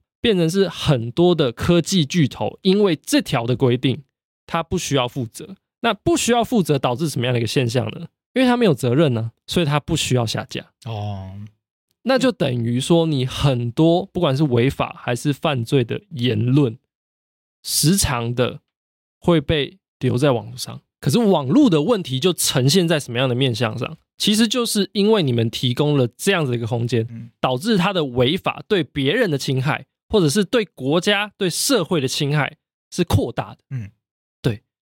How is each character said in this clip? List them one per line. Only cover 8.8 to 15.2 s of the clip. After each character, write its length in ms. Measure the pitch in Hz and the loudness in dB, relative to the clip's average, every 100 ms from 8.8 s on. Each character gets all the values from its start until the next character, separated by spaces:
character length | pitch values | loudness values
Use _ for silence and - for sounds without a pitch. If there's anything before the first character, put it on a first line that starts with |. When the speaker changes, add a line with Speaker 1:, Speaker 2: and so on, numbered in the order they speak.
| 123 | 2
Speaker 1:
任 240 | 127 156 117 | 2 2 0
啊， 140 | 113 - - | -4 -10 -6
所 160 | - | -2
以 20 | 151 | 0
他 140 | 147 | -2
不 160 | - 160 | -2 -4
需 200 | - 127 | 0 0
要 100 | 113 | 0
下 200 | - - | -4 -8
架。 160 | - - _ | -12 -14 _
Speaker 2:
哦。 480 | 117 110 104 98 95 98 107 _ _ _ _ _ | -12 -8 -8 -10 -12 -16 -18 _ _ _ _ _
Speaker 1:
那 160 | 220 247 | -2 0
就 140 | 254 | 2
等 200 | - 135 123 117 | 0 -2 -2 -2
于 120 | 120 | -2
说 280 | - 170 165 | 2 2 2
你 200 | 139 127 | 0 -2
很 460 | - 147 123 120 | 0 0 0 -2
多 340 | 117 160 175 196 | 2 4 4 0
不 120 | 185 | -2
管 160 | 160 131 | 0 2
是 80 | |
违 260 | 156 120 131 | 2 2 2
法 240 | - 127 - | 0 -6 -6
还 160 | - | -6
是 160 | 120 | -4